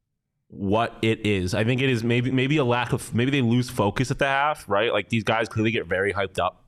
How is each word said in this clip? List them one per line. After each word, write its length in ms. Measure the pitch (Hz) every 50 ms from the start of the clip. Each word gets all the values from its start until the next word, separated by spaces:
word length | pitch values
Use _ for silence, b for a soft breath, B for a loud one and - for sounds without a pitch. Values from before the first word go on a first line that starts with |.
| _ _ _ _ _ _ _ _ _ _
what 480 | - - 101 95 101 110 117 113 - - -
it 240 | 110 110 110 -
is. 280 | 107 104 95 90 87 98
I 100 | 98 110
think 160 | 117 127 123 135
it 60 | 139
is 140 | 127 110 113
maybe, 260 | 117 120 123 123 131
maybe 260 | 131 127 131 135 151 156
a 60 | 135
lack 280 | 120 120 123 117 - 131
of, 200 | 117 - - -
maybe 160 | 110 120 135
they 120 | 139 143 123
lose 260 | 113 117 127 123 -
focus 420 | - - 101 101 98 - 131 - 139
at 60 | -
the 80 | 143
half, 420 | 139 135 135 143 151 151 - - -
right? 240 | 101 101 110 120 -
Like, 160 | 104 101 -
these 160 | 117 113 101
guys 240 | - 110 113 117 107
clearly 220 | - 110 107 113 110
get 140 | 110 82
very 260 | 82 92 92 98 101 87
hyped 260 | 101 98 90 - 92
up 260 | 87 90 - _ _